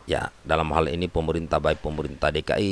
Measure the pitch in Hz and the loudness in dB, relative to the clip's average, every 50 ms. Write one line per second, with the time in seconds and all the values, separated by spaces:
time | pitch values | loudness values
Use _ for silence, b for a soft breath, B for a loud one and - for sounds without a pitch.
0 | - - 78 - - - - - - 71 78 80 80 78 73 80 80 76 76 85 | -6 -2 -2 -2 -2 -4 -8 -8 -2 0 2 2 2 2 2 2 2 2 0 -2
1 | 90 85 - 82 80 80 82 82 85 78 80 78 73 78 78 - - 78 76 76 | -2 -2 0 0 0 0 0 -2 0 0 0 0 2 2 0 0 -2 -6 -4 -4
2 | 76 69 71 - - 78 76 78 76 - - - 107 98 | -4 -6 -4 0 0 0 0 0 0 0 0 0 2 0